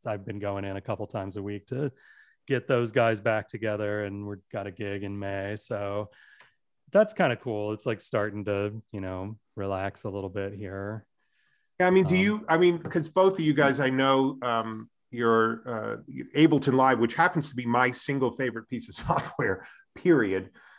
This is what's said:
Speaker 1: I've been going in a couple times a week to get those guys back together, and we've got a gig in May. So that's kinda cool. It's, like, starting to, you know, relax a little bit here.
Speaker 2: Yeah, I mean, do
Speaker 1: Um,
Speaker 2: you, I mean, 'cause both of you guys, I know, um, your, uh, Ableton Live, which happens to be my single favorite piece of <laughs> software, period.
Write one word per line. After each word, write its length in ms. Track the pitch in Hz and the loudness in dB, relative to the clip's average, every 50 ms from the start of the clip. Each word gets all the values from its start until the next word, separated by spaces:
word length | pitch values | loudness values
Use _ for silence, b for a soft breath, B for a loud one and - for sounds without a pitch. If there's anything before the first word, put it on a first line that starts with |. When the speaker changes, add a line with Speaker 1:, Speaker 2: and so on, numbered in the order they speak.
| - | -8
Speaker 1:
I've 180 | 120 107 98 95 | -8 -8 -8 -8
been 140 | - 98 101 | -10 -10 -8
going 260 | 101 101 98 98 101 | -6 -6 -6 -6 -6
in 120 | 98 95 | -6 -8
a 40 | 98 | -8
couple 260 | - - 110 - 107 | -8 -8 -8 -8 -8
times 300 | - - 104 95 98 95 | -8 -8 -8 -8 -8 -8
a 60 | 104 98 | -10 -8
week 240 | 104 101 101 - | -8 -10 -10 -10
to 240 | - 120 131 147 135 - b b b b b b b b b b | -10 -8 -6 -6 -6 -6 b b b b b b b b b b
get 200 | - 135 120 - | -4 -4 -2 0
those 240 | - 131 120 120 110 | 0 0 0 0 2
guys 280 | 104 123 117 113 110 101 | 2 4 4 4 2 2
back 260 | 101 117 107 110 107 - | 0 0 0 0 -2 -6
together, 540 | - 101 110 107 107 104 107 104 104 107 104 | -10 -6 -4 -4 -4 -2 -2 -4 -4 -4 -4
and 220 | 98 101 101 104 | -6 -6 -8 -8
we've 200 | 104 104 98 _ _ | -10 -10 -12 _ _
got 160 | - 104 98 | -10 -8 -8
a 40 | 101 | -8
gig 320 | 90 - 107 98 101 98 104 | -8 -8 -8 -8 -6 -6 -6
in 140 | 101 101 101 | -8 -8 -8
May. 360 | 98 98 98 98 98 101 107 | -6 -6 -6 -6 -6 -6 -8
So 540 | 104 - - 117 101 101 101 101 104 107 - b b b b b b b b b b b _ _ _ _ _ | -8 -8 -8 -6 -6 -6 -4 -4 -6 -6 -8 b b b b b b b b b b b _ _ _ _ _
that's 220 | - 202 214 214 - | 4 4 4 4 2
kinda 200 | - 180 135 120 | 2 2 2 2
cool. 360 | - - 127 107 104 104 107 110 | 0 -2 -4 -4 -2 -2 -2 -4
It's, 120 | 107 - | -4 -4
like, 140 | 131 110 98 | -4 -4 -4
starting 440 | - - - 110 104 104 101 104 98 | -4 -2 -2 0 0 0 -4 -4 -4
to, 360 | 104 101 101 101 104 107 110 - _ | -2 -2 0 -2 -2 -4 -8 -12 _
you 100 | - 98 | -10 -8
know, 360 | 95 92 92 92 95 104 110 104 _ _ - | -8 -6 -6 -8 -8 -10 -12 -14 _ _ -10
relax 460 | 107 98 98 98 95 95 98 - - - | -8 -6 -4 -4 -4 -4 -6 -6 -8 -10
a 40 | 107 | -8
little 180 | 95 101 95 95 | -8 -6 -8 -8
bit 240 | 92 101 98 98 104 | -6 -6 -8 -8 -8
here. 540 | 98 107 92 98 98 98 104 110 110 - _ _ _ _ _ _ _ _ _ _ _ _ _ _ - | -10 -10 -10 -8 -8 -8 -8 -8 -10 -12 _ _ _ _ _ _ _ _ _ _ _ _ _ _ 2
Speaker 2:
Yeah, 80 | 180 | 4
I 20 | 185 | 4
mean, 140 | 185 190 185 | 6 6 6
do 100 | 151 180 | 4 4
Speaker 1:
Um, 20 | |
Speaker 2:
you, 280 | 185 190 208 214 214 - | 4 4 2 0 0 0
I 100 | - 160 | 2 4
mean, 240 | 165 180 175 175 165 | 4 6 4 4 2
'cause 280 | 151 - - 170 151 156 | -2 -4 -2 -4 -4 0
both 240 | - 185 190 190 190 | 2 4 4 4 4
of 60 | 180 | 4
you 120 | 160 151 143 | 2 2 4
guys, 260 | 151 143 139 135 139 | 6 4 4 4 2
I 80 | 139 131 | 0 0
know, 480 | 131 131 135 135 135 135 135 135 131 131 | 2 2 4 4 4 4 2 0 -2 -4
um, 480 | 123 120 117 113 110 110 110 110 113 - _ _ _ _ | -4 -2 0 -2 -2 -4 -6 -10 -12 -16 _ _ _ _
your, 500 | - 117 120 117 113 113 113 113 113 113 - | -4 0 2 4 6 6 4 2 0 -4 -6
uh, 300 | 127 117 110 107 110 110 - - - - 64 - - - | -8 -6 -6 -4 -6 -6 -8 -10 -12 -12 -12 -10 -2 4
Ableton 380 | 143 156 160 156 143 - 143 127 | 6 6 6 6 4 4 4 4
Live, 260 | 131 131 131 127 110 | 6 6 6 6 4
which 160 | 120 117 - | 2 2 2
happens 340 | - 165 180 - 160 143 - | 2 2 2 2 0 -4 -4
to 60 | 120 | -6
be 100 | 123 123 | -6 -2
my 260 | 117 120 123 127 127 | 0 2 4 4 2
single 400 | 127 - - - 139 139 127 120 | 0 -2 -4 -4 -2 0 0 0
favorite 360 | 117 - 135 120 110 113 110 - | 0 -2 -4 -4 -4 -6 -8 -8
piece 180 | 127 113 - - | -10 -10 -10 -10
of 60 | - | -12
<laughs> 400 | - - - - - - - - | -6 -4 -2 -2 -2 -4 -6 -6
software, 320 | - 127 101 95 - B B B B B B - | -4 -2 -2 -2 -4 B B B B B B -12
period. 580 | - - 175 165 135 110 98 95 95 95 - _ b b b b | -2 2 4 4 4 4 2 0 -4 -4 -8 _ b b b b